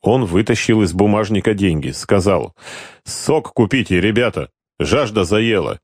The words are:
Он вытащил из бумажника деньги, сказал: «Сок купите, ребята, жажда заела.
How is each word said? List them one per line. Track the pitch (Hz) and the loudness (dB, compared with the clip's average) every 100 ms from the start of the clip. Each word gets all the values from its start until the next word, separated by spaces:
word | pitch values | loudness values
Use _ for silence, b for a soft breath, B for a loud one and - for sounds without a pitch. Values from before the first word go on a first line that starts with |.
Он | 92 131 107 | 4 2 2
вытащил | 87 110 117 - 110 | 0 0 0 2 2
из | 95 | 2
бумажника | 90 104 104 104 104 110 | 2 2 2 0 0 0
деньги, | 104 98 78 65 | 0 0 0 -4
сказал: | 67 - 101 92 87 58 _ B B B B | -10 0 2 2 0 -2 _ B B B B
«Сок | - - - 151 - | -16 -6 -2 -2 -2
купите, | - 107 131 107 90 | 0 0 0 0 0
ребята, | 101 110 120 90 69 _ _ _ | 2 0 0 -4 -10 _ _ _
жажда | 69 127 127 107 | -2 0 0 -2
заела. | 87 107 117 104 71 - | 0 0 2 0 -2 -8